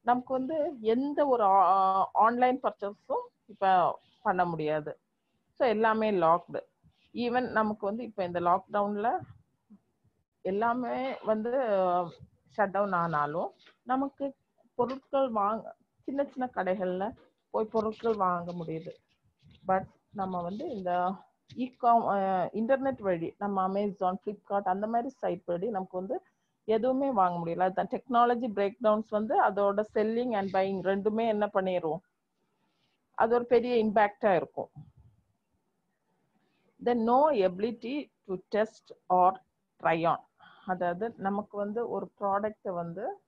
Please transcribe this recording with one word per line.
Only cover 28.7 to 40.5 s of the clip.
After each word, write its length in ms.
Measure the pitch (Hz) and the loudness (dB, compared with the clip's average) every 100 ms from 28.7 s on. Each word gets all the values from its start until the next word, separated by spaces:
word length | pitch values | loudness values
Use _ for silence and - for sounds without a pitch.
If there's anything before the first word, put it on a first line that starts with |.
| - 220 214 214 | 0 2 2 0
வந்து 360 | 214 220 370 | -4 0 2
அதோட 400 | 254 196 202 202 214 | 2 2 0 0 -2
selling 380 | - 214 226 247 | 0 0 0 -2
and 240 | 214 196 190 | -2 0 0
buying 340 | 190 190 180 | 0 0 0
ரெண்டுமே 360 | 196 202 214 226 | 0 0 0 0
என்ன 240 | 208 208 | 0 0
பண்ணிரும், 440 | 202 190 180 165 160 _ _ _ _ _ _ _ _ _ _ _ | 0 0 -2 -2 -6 _ _ _ _ _ _ _ _ _ _ _
அது 200 | - 226 | 0 2
ஒரு 120 | 240 240 | 2 4
பெரிய 380 | 240 240 240 | 2 4 2
இம்பாக்டா 500 | 220 214 208 - 220 | 2 4 2 2 2
இருக்கும். 360 | 175 135 - - - - _ - _ _ _ _ _ _ _ _ _ _ _ _ _ _ _ _ _ | 2 0 -8 -12 -12 -20 _ -20 _ _ _ _ _ _ _ _ _ _ _ _ _ _ _ _ _
Then 140 | - 240 226 | -2 0 2
no 120 | 247 302 | 4 4
ability 840 | 269 185 180 220 226 226 285 - _ - | 4 2 0 -6 -6 -8 -8 -10 _ -10
to 120 | 185 - | -10 -4
test 600 | 208 220 - _ - _ | -2 -2 -4 _ -20 _
or 180 | 180 180 190 _ _ _ _ | 6 6 4 _ _ _ _
try 240 | 165 165 165 | -2 2 2
on. 140 | - - _ - | 0 -4 _ -20